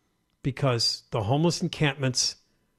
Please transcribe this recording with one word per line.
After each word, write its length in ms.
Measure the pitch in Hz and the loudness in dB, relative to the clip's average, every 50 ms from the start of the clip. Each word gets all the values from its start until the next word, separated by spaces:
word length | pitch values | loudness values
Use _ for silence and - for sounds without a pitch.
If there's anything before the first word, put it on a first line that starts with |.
| _ _ _ _ _ _ _ _ | _ _ _ _ _ _ _ _
because 640 | - 143 123 - 147 135 123 117 - - - - - _ | -6 -6 -2 0 0 0 2 2 0 0 -2 -4 -6 _
the 140 | - 123 98 | -4 -2 0
homeless 380 | 101 131 143 160 175 - - | 2 2 4 4 2 2 0
encampments 720 | 185 160 - - 160 143 135 - 135 131 123 - - - - - _ _ _ _ _ _ _ | -2 -4 -2 0 0 0 0 0 -2 -2 0 0 0 -2 -2 -6 _ _ _ _ _ _ _